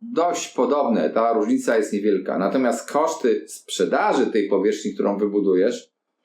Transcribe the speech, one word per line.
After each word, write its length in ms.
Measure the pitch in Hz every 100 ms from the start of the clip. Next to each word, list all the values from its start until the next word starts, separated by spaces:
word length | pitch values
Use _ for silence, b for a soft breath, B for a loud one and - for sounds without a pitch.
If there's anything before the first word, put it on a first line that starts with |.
dość 520 | 233 160 175 - -
podobne, 560 | - 123 147 - 101 76
ta 240 | 113 117
różnica 440 | 110 107 131 135 117
jest 160 | 104
niewielka. 440 | 101 104 95 - -
Natomiast 540 | 101 135 123 - -
koszty 540 | 147 156 - 123 107 -
sprzedaży 800 | - - - 87 131 208 151 113
tej 220 | 110 98
powierzchni, 440 | 98 104 104 104
którą 240 | - 104 101
wybudujesz, 760 | 104 101 95 90 107 - - _ _ _